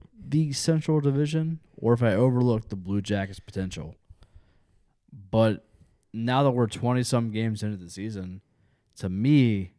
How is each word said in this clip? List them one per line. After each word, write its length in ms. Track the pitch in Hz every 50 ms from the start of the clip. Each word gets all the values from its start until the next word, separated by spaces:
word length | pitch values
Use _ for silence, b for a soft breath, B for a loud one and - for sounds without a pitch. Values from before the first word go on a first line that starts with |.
| - _ _ - - -
the 220 | 135 160 160 147
Central 480 | 131 - - 165 160 156 - - 156 151
Division 600 | 143 143 135 139 151 147 156 160 160 165 165 156 - _ _
or 160 | - - 117 120
if 100 | 117 120
I 100 | 113 92
overlooked 560 | 104 127 131 123 123 123 123 113 110 - -
the 60 | 101
Blue 260 | 95 90 95 101 101
Jackets' 380 | 95 - 104 98 98 98 95 -
potential. 560 | - - - 98 92 90 - 85 80 80 - _ _ _ - _ - _ _ - _ _ _ _ _ _ _ _ _ _ _ _ _ _ - 101 98 95
But 340 | - 113 113 110 101 - - _ _ _ - _ _ _ _ _ -
now 300 | 110 113 123 127 135 143
that 80 | 135
we're 160 | 123 123 120
twenty-some 640 | 107 - - 117 120 123 127 120 - 131 120 117 113
games 320 | 107 110 113 113 107 101 107
into 140 | 107 104
the 120 | 92 87 85
season, 520 | 90 95 101 110 107 98 92 90 92 101 - _ _ _ _ _ _ _ _ _ _
to 100 | - - 92
me 640 | 92 98 117 139 151 143 127 117 104 98 92 - -